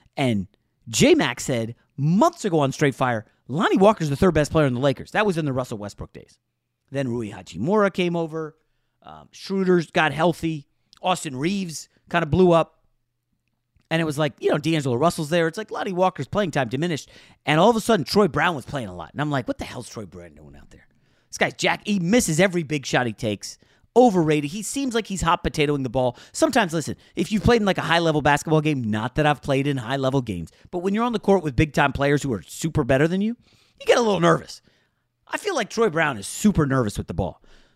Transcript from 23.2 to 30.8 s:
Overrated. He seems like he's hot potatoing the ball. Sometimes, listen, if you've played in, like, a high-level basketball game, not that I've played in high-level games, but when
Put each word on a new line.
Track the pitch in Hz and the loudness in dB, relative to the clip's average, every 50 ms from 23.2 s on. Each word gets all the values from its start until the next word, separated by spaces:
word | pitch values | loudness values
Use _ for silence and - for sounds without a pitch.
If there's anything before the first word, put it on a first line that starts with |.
| - 110 104 - - - - - _ _ _ _ _ _ _ | -4 -4 -4 -4 -8 -14 -16 -18 _ _ _ _ _ _ _
Overrated. | 240 254 247 185 180 160 156 151 151 143 143 | 6 6 6 6 4 2 2 2 0 0 -4
He | 165 220 | -6 -8
seems | 202 - - 277 277 262 214 | -10 -8 -6 -4 -4 -2 -2
like | 233 214 - | -4 -4 -4
he's | 196 160 | -6 -2
hot | 165 165 175 - - | 0 0 0 0 0
potatoing | 160 - 160 147 143 147 139 131 | -4 -2 0 0 0 0 -2 -2
the | 120 | -4
ball. | 107 131 127 123 - - - - - | -2 -2 -2 -2 -2 -6 -14 -16 -2
Sometimes, | - 320 320 220 240 208 165 151 | 0 0 2 2 2 0 0 -2
listen, | 165 - - 90 - _ _ _ | -4 -4 -6 -8 -12 _ _ _
if | - 185 - | -6 -4 -2
you've | 208 202 - | -2 0 4
played | 226 240 233 | 4 4 4
in, | 208 | 4
like, | 196 175 151 | 2 0 0
a | - | 0
high-level | 147 165 170 170 165 151 151 | 0 2 2 2 2 2 2
basketball | 131 147 143 147 - 170 156 156 | 2 2 2 2 2 2 2 2
game, | 147 156 151 131 120 | 2 2 0 0 -2
not | 107 107 107 110 123 - | -2 -2 -2 -4 -4 -2
that | 151 147 | 0 2
I've | 147 147 - | 2 0 0
played | - 143 135 135 139 147 | -2 -2 0 0 0 0
in | 139 135 | -2 -4
high-level | 113 113 135 139 131 131 131 139 | -4 -4 -4 -2 0 0 0 0
games, | 131 110 95 87 82 - - _ _ - | -2 -2 -6 -6 -8 -10 -14 _ _ -10
but | - | -8
when | 180 | -6